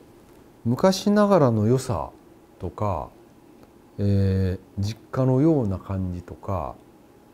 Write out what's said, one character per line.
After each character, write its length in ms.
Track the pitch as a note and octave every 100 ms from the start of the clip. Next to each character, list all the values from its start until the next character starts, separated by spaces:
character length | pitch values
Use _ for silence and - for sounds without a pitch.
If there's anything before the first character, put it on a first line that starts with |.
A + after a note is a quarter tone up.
| - - - - - - A2+
昔 440 | B2 F#3+ F#3+ G#3
な 180 | G#3 G3+
が 120 | F#3+
ら 120 | C3+
の 140 | A2 G#2+
良 120 | C3
さ 340 | - F#2 B1+ - - - - -
と 100 | F2+
か、 400 | - G#2 E2 A#1 - - - - - - - - -
え 600 | G2+ G2+ G2 F#2+ F#2+ F#2 - -
ー、 40 |
実 160 | G2+ A2 -
家 140 | - C3
の 160 | C3
よ 220 | D#3 D3+
う 40 | G#2+
な 100 | F2+
感 360 | - G2 F#2
じ 80 | F2
と 140 | - E2
か、 400 | - F#2+ C2+ - - - - - _